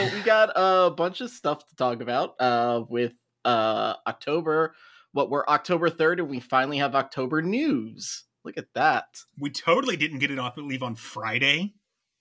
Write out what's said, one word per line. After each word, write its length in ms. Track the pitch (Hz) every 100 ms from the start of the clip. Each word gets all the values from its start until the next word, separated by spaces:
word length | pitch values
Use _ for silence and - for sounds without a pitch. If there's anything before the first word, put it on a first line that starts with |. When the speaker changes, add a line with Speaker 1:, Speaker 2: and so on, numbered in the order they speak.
| 190 202
Speaker 1:
we 60 |
got 300 | 226 220 214 -
a 340 | 185 185 180
bunch 300 | 143 170 185
of 80 | 247
stuff 380 | - 147 147 -
to 80 | -
talk 260 | 127 117
about, 320 | 120 123 170 -
uh, 440 | 127 120 120 120 117
with, 220 | 120 120 - _ _ 120
uh, 480 | 120 110 107 110 - -
October, 680 | - - 160 160 156 156 - - - _
what, 180 | 143 113
we're 160 | 143 -
October 440 | 147 - 175 165
third, 300 | 165 160 175
and 80 | 160
we 100 | 131
finally 380 | - 131 135 143
have 180 | 143 135
October 460 | 131 - 127 156
news. 800 | 165 226 311 147 110 113 101 - - _ -
Look 120 | -
at 160 | 104
that. 320 | - 151 127 - - - -
Speaker 2:
We 120 | 143
totally 460 | - - 190 262 170
didn't 220 | 151 143
get 120 | 139
it 80 | 135
off, 160 | 123 156
leave 240 | 143 131
on 140 | 123 113
Friday. 800 | - - 113 117 139 147 202 - _ _ _ _